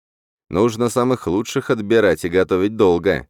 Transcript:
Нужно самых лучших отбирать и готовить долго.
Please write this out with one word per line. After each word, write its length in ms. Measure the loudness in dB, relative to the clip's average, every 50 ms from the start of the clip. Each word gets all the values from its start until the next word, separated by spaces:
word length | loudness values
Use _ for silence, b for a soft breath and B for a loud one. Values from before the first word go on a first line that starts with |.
| _ _ _ _ _ _ _ _ _ _
Нужно 400 | 0 0 0 0 0 -2 -4 -2
самых 360 | 0 0 0 0 -2 -2 -2
лучших 460 | -4 -4 -4 -4 -4 -6 -8 -2 -2
отбирать 520 | -4 -4 -2 0 2 4 4 2 2 0 -2
и 60 | -2
готовить 460 | 0 0 0 2 0 0 0 -2 2
долго. 520 | 2 4 4 4 2 2 0 -2 -2 -4 _